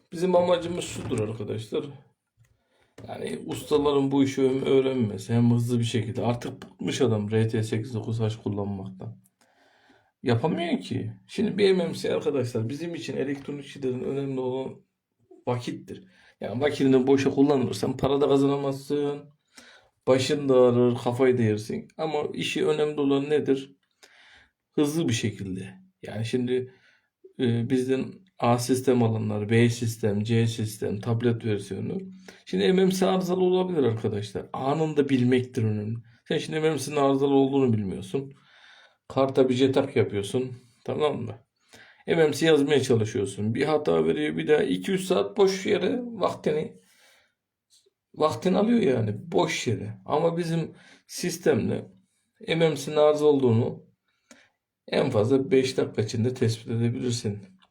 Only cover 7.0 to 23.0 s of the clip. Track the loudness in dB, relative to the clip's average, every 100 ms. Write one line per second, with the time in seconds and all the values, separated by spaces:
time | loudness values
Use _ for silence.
7 | 0 0 0 0 2 0 -2 -4 -4 -8
8 | -6 -2 -4 -4 -6 -4 -4 -6 -10 -14
9 | -14 -16 _ _ _ _ _ _ _ _
10 | _ _ -2 0 0 -2 -2 -4 -4 -8
11 | -8 -12 -10 -4 -2 2 2 2 0 -4
12 | -4 -2 -2 -2 -2 -4 -4 -6 -8 -10
13 | -8 -6 -6 -6 -10 -12 -12 -8 -6 -4
14 | -4 -6 -4 -4 -4 -4 -8 -12 _ _
15 | _ _ _ -10 -6 -4 -6 -10 -12 -18
16 | -20 _ _ -10 -6 -2 -2 2 4 4
17 | 6 4 4 4 4 4 0 -2 -4 0
18 | 0 2 4 4 4 0 -2 -6 -4 -2
19 | -2 -6 -12 _ _ -20 -20 -20 _ _
20 | 2 2 2 0 4 6 6 6 2 2
21 | -2 2 2 4 2 0 -4 -8 -10 -8
22 | -4 -4 -4 -6 -4 0 0 2 0 0